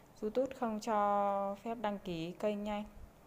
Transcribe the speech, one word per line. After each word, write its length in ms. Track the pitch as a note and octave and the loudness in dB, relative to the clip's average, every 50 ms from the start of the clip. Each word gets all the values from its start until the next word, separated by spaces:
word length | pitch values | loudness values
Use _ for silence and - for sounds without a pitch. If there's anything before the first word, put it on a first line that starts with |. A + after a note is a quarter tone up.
| - - - - | -20 -20 -10 -6
YouTube 320 | G#3+ G#3+ A3 B3 C4+ C4 - - | -6 0 2 2 2 2 0 -2
không 200 | B3+ A3+ G#3+ G#3+ | -2 -2 -2 -2
cho 760 | - A#3+ A3 G#3 G#3 G3+ G3+ G3+ G3+ G3+ G3+ G3 G3 G3 G3+ G3+ - | 0 2 2 4 6 6 6 4 4 4 2 2 0 -2 -2 -4 -4
phép 100 | A#3 A3+ A#3+ | -6 -4 -2
đăng 180 | G#3+ G#3 G#3 G3 | -2 -2 -2 -2
ký 340 | - F#3+ F3 D#3+ D#3+ E3+ | -4 -4 -4 -2 -2 -4
kênh 300 | F3+ - - G#3+ G#3 G3+ | -4 -2 0 0 0 0
nhanh. 220 | G#3 G#3+ G#3 G#3 G#3 G#3 - - - - - - - | -2 -2 -4 -4 -4 -8 -12 -16 -18 -18 -18 -20 -20